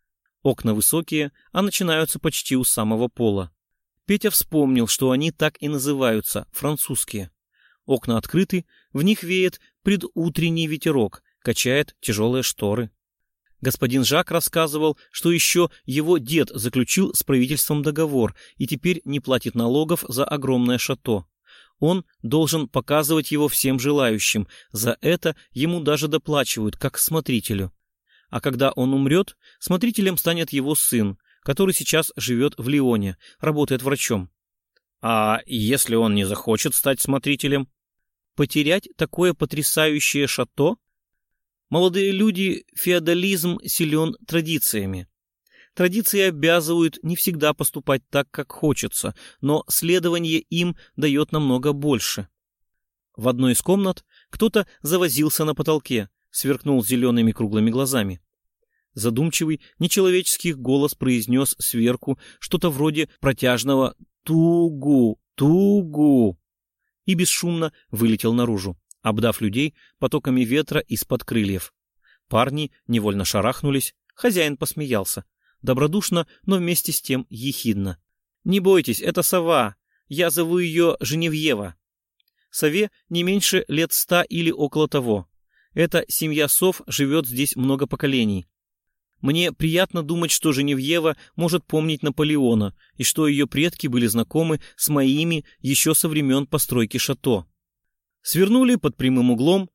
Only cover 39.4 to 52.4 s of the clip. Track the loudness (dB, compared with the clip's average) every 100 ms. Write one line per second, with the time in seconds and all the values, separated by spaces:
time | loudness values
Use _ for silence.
39.4 | -2 -2 -2 2 2 2 0 0 0 -2
40.4 | -4 0 0 0 _ _ _ _ _ _
41.4 | _ _ -4 2 2 2 0 2 2 2
42.4 | -2 -4 -8 -6 0 0 2 0 0 0
43.4 | -2 -4 -4 -2 0 0 0 -4 -4 -2
44.4 | -2 -2 -2 -4 -4 -8 -12 _ _ _
45.4 | _ _ _ -2 0 0 0 2 0 2
46.4 | 2 2 2 2 0 -2 -6 -2 -2 0
47.4 | 0 0 -4 -4 -2 -2 -2 -4 -4 -6
48.4 | -12 -2 0 0 -2 -4 -6 -8 -16 -6
49.4 | 0 0 0 -2 2 2 2 0 0 -2
50.4 | -2 -2 -2 -4 -10 -4 0 2 0 0
51.4 | 0 0 0 -2 0 0 -2 -6 -10 _